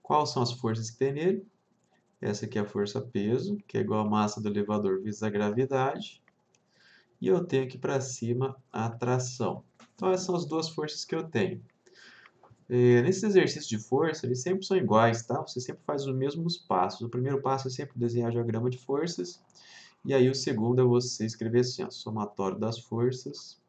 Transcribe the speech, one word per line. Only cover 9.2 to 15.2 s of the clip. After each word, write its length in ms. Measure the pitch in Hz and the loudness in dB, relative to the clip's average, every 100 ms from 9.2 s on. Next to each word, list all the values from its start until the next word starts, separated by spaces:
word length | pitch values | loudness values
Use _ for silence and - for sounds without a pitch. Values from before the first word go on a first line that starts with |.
| 123 - 104 - - _ - _ | -2 -4 -4 -4 -12 _ -20 _
Então, 140 | 185 | 0
essas 160 | 185 185 | 0 0
são 100 | 175 | -2
as 100 | 147 | -2
duas 220 | 160 156 | -4 -4
forças 380 | - 151 - - | -6 -8 -8 -6
que 100 | 160 | -6
eu 80 | |
tenho. 400 | 165 - 190 - - _ _ - - - - _ - - - | -4 -2 -2 -4 -14 _ _ -20 -20 -20 -20 _ -20 -20 -2
É, 340 | 123 123 120 | 6 8 8
nesse 240 | 131 196 220 | 6 2 6
exercício 440 | 190 139 147 - | 6 6 0 -4
de 120 | 107 | -6
força, 440 | - 135 160 - 120 | 0 2 2 0 -4
eles 160 | 123 | -2
sempre 240 | 175 190 - | 0 -2 0
são 100 | 190 | 0
iguais, 500 | 113 107 117 110 | 4 4 4 2